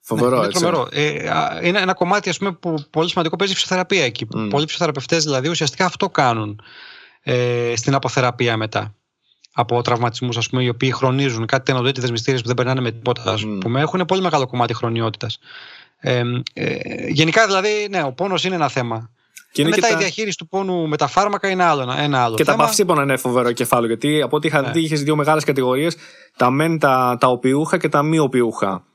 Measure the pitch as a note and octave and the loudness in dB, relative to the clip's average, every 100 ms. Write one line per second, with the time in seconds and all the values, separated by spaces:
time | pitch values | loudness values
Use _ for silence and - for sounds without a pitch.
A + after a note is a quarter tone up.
0 | - A2 A#2+ B2+ G#2 F3 E3+ E3 A#2+ - | -4 0 2 2 2 2 2 0 -2 -2
1 | D3+ D3 D#3 D#3+ D3 D#3+ E3+ G3+ F#3 F#3 | -2 -2 -2 -2 -2 -2 -2 0 0 0
2 | F3 G3+ G3 - G3 F3 F3 D#3 C#3+ D#3 | 0 0 0 -4 -4 -4 -4 -4 -4 -2
3 | E3+ F3+ D#3+ E3 G3 F#3+ - F#3 F3+ F#3+ | 0 0 -2 0 -2 -2 -2 -2 0 0
4 | C3 G#2+ A2+ A2+ A2 C#3 D#3 - E3 C#3 | 0 -2 -8 -6 -2 0 -2 -2 -2 -2
5 | B2+ E3 D3+ C3+ C#3 E3 D3 - F#3 - | -2 -2 0 0 -2 -2 -2 0 -2 0
6 | G3 - C3+ A2+ G#2+ G#2 - - - - | -2 2 2 2 -4 -10 -18 -20 -20 -20
7 | - _ - B2 B2 A#2+ A#2+ A#2 - C3+ | -20 _ -2 0 0 0 -2 -2 0 0
8 | B2+ C#3 B2+ B2 A#2+ A2+ A2 G#2 G#2 - | 0 0 0 2 0 0 -2 -4 -6 -12
9 | _ _ _ _ _ - A2+ A#2+ A#2+ A2+ | _ _ _ _ _ -2 0 0 0 0
10 | A#2+ A2 B2+ A#2 A2+ B2+ B2 A#2 C3 A#2 | 0 -2 -4 -4 -2 0 -2 0 -2 2
11 | C3 C3 C#3 A2+ A2+ C3+ B2+ C3 B2 C3 | 0 2 0 -2 0 0 0 0 0 -2
12 | B2 A#2 A#2+ C3 A2+ B2 B2+ C3 B2 A2+ | -4 -2 -2 -2 -2 -2 0 0 -2 -4
13 | A2+ A#2+ - A2 G#2+ G2+ G2+ B2+ D#3 F#3 | -4 -2 -2 -2 -4 -4 -2 0 0 -2
14 | E3+ F#3+ F3+ D3+ B2+ B2 A#2 A2+ A#2 A#2 | 0 0 2 0 0 -2 -2 -2 -2 -2
15 | A2+ G#2+ A2+ - - - - - - _ | -4 -4 -10 -10 -14 -20 -20 -20 -20 _
16 | C3+ B2 A#2+ B2 B2+ - F2 - - - | -2 0 0 -4 -6 -6 -6 -4 -8 -8
17 | - D3+ D#3+ A3 A3 F#3+ G3+ G#3+ G#3 F#3+ | -4 2 2 4 4 2 0 -2 -2 -2
18 | C#3+ B2+ G3 F3+ F#3 F#3 C#3+ C#3 A#2+ A2+ | -4 -2 -2 -2 -2 -2 -2 -2 -4 -6
19 | A2+ _ _ - _ - D3 G3 A3+ G#3+ | -10 _ _ -20 _ -2 0 2 2 2
20 | G3 F3+ G#3+ F3 E3+ F#3+ F#3+ F3+ D#3+ D3+ | 0 -2 -6 -6 -6 -4 -2 -2 -2 0
21 | C#3+ - G3+ G3+ G3 F#3 A#3+ F#3+ B2 C3+ | 0 2 2 0 -2 2 2 2 0 -2
22 | D3 C#3 A#2+ A2 D3+ C#3 D3+ G#3+ F#3 D#3 | 0 2 2 2 2 4 2 2 2 2
23 | C#3 C3 B2+ A#2+ A#2+ A#2 A#2+ B2 A#2 A2+ | 2 0 2 2 2 0 2 2 2 0
24 | D3 D3+ C3+ D3+ D3+ D3+ B2+ D#3 D#3+ D3+ | 0 0 0 0 2 0 0 0 0 0
25 | C#3+ D3+ D3 D#3 D3 C#3 B2+ B2+ E3 D#3+ | 0 2 2 2 2 0 2 2 0 -4
26 | - - - _ B2+ C3+ D#3+ D#3+ D3 C3 | -16 -20 -20 _ 2 4 2 2 4 4
27 | B2+ A#2+ C3 B2 C3 C#3 D#3 F#3 D#3+ D3+ | 2 2 2 4 2 2 2 0 2 2
28 | D3+ D#3+ C#3 B2+ A#2 - G2+ F2+ _ | 2 2 2 2 0 0 -4 -4 _